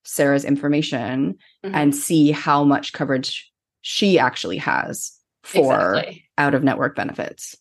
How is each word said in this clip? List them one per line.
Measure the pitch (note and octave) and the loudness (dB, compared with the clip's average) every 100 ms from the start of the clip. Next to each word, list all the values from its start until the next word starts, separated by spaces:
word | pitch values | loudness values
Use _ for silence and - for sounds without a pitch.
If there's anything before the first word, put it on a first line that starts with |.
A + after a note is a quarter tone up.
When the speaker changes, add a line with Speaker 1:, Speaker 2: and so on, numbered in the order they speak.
Speaker 1:
Sarah's | - - C#3+ C#3+ C#3 | -12 0 2 2 2
information | C#3 C#3+ D3 D#3 C3 A#2+ C3 D3+ F#3+ _ _ G3 | 0 2 0 0 -4 -4 -2 -4 -4 _ _ -6
Speaker 2:
Mm-hmm. | F#3 | 0
Speaker 1:
and | D3 C#3+ | 2 0
see | - E3 D3 | 0 4 4
how | D3+ - C#3+ D3 | 2 0 2 4
much | C#3 - | 2 0
coverage | - C#3+ C3 C3 - - _ _ _ | -6 -2 -2 -4 -10 -16 _ _ _
she | - - G#2 A2+ | -8 -2 2 4
actually | B2+ - E2+ F#2 | 2 -2 -8 -6
has | - - - - - - _ _ | -2 -2 -4 -8 -12 -16 _ _
for | - - C#3 G#2 F2+ G2 | -4 2 4 4 2 0
Speaker 2:
Exactly. | - F2+ _ - | -2 -12 _ -2
Speaker 1:
out-of-network | C#3+ C#3 C3+ - C3 - | 0 2 2 0 -2 -4
benefits. | G2 - - - - - | -8 -8 -10 -12 -18 -18